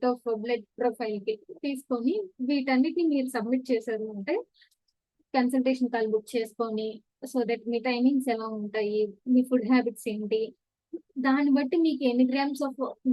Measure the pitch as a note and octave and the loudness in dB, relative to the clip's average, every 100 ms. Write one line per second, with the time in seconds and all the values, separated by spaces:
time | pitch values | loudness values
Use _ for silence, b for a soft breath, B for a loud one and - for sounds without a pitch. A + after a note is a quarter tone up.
0 | B3 A#3+ A#3+ A3 A#3 A#3 G#3 - B3 A#3+ | 0 -2 -2 -4 -2 -4 -4 -2 -2 -2
1 | A3 G#3 G3+ A3 - - C#4+ C4+ - A#3+ | -4 -4 -4 -6 -8 -8 -6 -6 -4 -2
2 | A#3+ G#4 F#4+ - B3+ C#4+ C4 B3+ D#4 E4+ | 0 -2 -4 -6 -2 0 2 2 2 2
3 | E4 C#4+ B3+ B3 A3 C4 B3+ A#3 A#3 A3 | 2 2 0 -2 0 -2 0 -2 0 -6
4 | A3 G#3 G3 G4 - b b _ _ _ | -6 -8 -4 -4 -4 b b _ _ _
5 | _ _ _ C4 B3 C4 B3+ C4 A#3+ A#3 | _ _ _ 0 2 2 2 2 0 0
6 | A3 G#3+ G#3+ B3 A3+ - A3+ G#3+ A3 G#3+ | 0 0 -2 -4 -4 -4 -4 -2 -4 -8
7 | - _ C4 C4 A3+ A#3 A3 A#3 B3 A#3+ | -18 _ -6 -2 0 -2 -2 -2 0 2
8 | B3 C#4+ B3+ A3+ A3+ G#3+ G#3 G#3+ G#3 G#3+ | 4 2 0 -2 -4 -6 -4 -2 0 0
9 | G#3 G3 B3+ B3+ B3+ B3+ G#3+ B3+ A#3 A3+ | -2 -4 2 2 4 0 4 2 2 -4
10 | A#3 G#3+ G#3+ A3 A3 - _ _ _ E4+ | -6 -6 -2 -2 -2 -8 _ _ _ -16
11 | - C4+ C4 C4+ C#4+ C#4 C#4 E4+ D#4+ C#4 | -12 -2 2 4 4 4 2 2 2 2
12 | C4 B3 B3+ C4+ C#4+ C#4+ C#4 C4+ B3+ - | 2 4 2 2 -2 -2 -6 -4 -6 -4
13 | C4 | 0